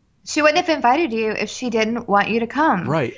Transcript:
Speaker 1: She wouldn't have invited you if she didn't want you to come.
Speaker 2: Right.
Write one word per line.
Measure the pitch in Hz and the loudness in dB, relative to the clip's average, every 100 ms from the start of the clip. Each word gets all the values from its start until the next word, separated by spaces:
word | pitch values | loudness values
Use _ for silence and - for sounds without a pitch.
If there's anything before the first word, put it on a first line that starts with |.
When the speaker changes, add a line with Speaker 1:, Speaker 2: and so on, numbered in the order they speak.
| _ _ - | _ _ -6
Speaker 1:
She | - | 2
wouldn't | 302 311 359 | 4 4 2
have | 302 | 2
invited | 240 269 330 | 2 2 0
you | 226 220 | -2 -2
if | 208 208 | -4 -6
she | - 247 | -6 -4
didn't | 226 214 233 - | -2 -2 -2 0
want | 202 - | 0 2
you | 226 | 0
to | 226 | -2
come. | 254 320 208 123 | 0 2 2 0
Speaker 2:
Right. | 151 120 | -2 -2